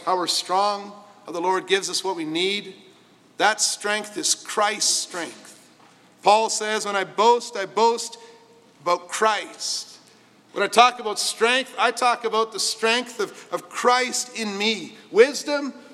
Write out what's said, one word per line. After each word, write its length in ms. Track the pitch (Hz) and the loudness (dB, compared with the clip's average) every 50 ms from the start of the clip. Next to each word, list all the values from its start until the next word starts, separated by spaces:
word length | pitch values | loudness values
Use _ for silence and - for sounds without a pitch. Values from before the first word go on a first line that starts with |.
| - | -2
how 100 | 170 185 | -2 0
we're 120 | 180 170 | 0 0
strong, 680 | 156 - - - - 180 190 202 208 202 202 202 202 196 - - - - - - | 0 -2 -2 -2 0 0 2 2 0 -2 -4 -8 -12 -16 -20 -20 -20 -20 -20 -14
how 80 | 151 160 | -10 -6
the 80 | 175 | -2
Lord 260 | 170 185 185 185 160 | 0 0 0 0 0
gives 220 | - 185 196 180 170 | 0 0 0 0 -2
us 160 | 175 - - | -6 -4 -4
what 100 | 190 185 | -4 -6
we 80 | 170 160 | -6 -6
need, 520 | 151 156 170 185 196 202 208 - 190 - - - - - _ _ _ _ _ _ _ _ | -4 -2 -2 0 0 -2 -4 -6 -10 -18 -20 -20 -20 -20 _ _ _ _ _ _ _ _
that 220 | - 175 202 214 214 | 0 2 2 2 2
strength 560 | - - - - - 208 208 214 208 208 208 | -2 -2 -2 -4 -4 -2 -2 -4 -4 -8 -8
is 160 | 175 147 - - | -4 -2 -2 -2
Christ's 600 | - - - - 214 208 208 214 208 - - - | -2 -6 -6 -2 0 0 0 0 0 0 0 0
strength. 680 | - - - - 175 160 127 113 104 101 - - - - - _ _ - - _ _ _ - _ _ - | -2 -4 -6 -8 -8 -8 -8 -10 -16 -20 -20 -20 -20 -20 -20 _ _ -20 -20 _ _ _ -20 _ _ 4
Paul 260 | 185 208 220 220 208 | 6 6 6 4 2
says, 360 | - - 214 214 220 214 180 | -2 -2 -2 -2 -2 -2 -2
"When 100 | 202 202 | -2 -2
I 80 | 196 185 | -2 -2
boast, 540 | 160 147 - 208 233 240 240 233 - - | -2 2 4 6 6 6 4 2 -4 -8
I 80 | 202 196 | -8 -8
boast 520 | 185 190 208 226 233 233 226 - - - - - - - - - - - - - - _ - | -4 0 4 4 4 4 2 -4 -8 -12 -16 -20 -20 -20 -20 -20 -20 -20 -20 -20 -20 _ -6
about 280 | 139 175 175 170 - - | -2 0 0 -2 -2 -4
Christ." 880 | - - 214 220 214 196 165 156 - - - - - - - - - - - - - _ _ _ _ _ _ _ - | -2 0 2 2 2 0 -4 -10 -12 -10 -8 -6 -6 -6 -8 -12 -18 -20 -20 -20 -20 _ _ _ _ _ _ _ -4
When 100 | 185 202 | -4 -2
I 40 | |
talk 320 | 196 - 220 240 247 240 240 | 2 6 6 6 6 4 0
about 200 | 226 220 202 - | -6 -6 -6 -4
strength, 540 | - - - - 220 233 247 262 254 - - | -4 -4 -2 0 2 2 2 2 -2 -4 -2
I 140 | 190 208 247 | 0 0 0
talk 320 | 226 - 254 247 233 - 233 | 0 0 0 0 0 0 -2
about 300 | 220 214 220 226 220 220 | -2 0 0 0 0 -2
the 80 | 190 | -4
strength 580 | - - - - 220 220 226 247 247 247 - - | -4 -4 -4 -2 0 0 0 0 -2 -6 -6 -6
of, 320 | 202 - - - - - | -6 -6 -8 -14 -12 -8
of 160 | 175 165 - | -8 -8 -8
Christ 720 | - - - - 240 247 247 254 240 214 - - - - | -8 -6 0 2 4 4 4 2 0 -2 -6 -6 -6 -6
in 200 | 214 220 208 196 | -6 -6 -4 -4
me. 380 | 196 208 226 220 190 156 131 - - - - | -2 0 0 0 -2 -6 -12 -16 -20 -10 2
Wisdom, 600 | 160 196 240 285 262 - - 294 294 285 285 262 - - - - | 6 8 8 8 6 -2 -4 -2 -2 -2 -2 -4 -8 -10 -16 -20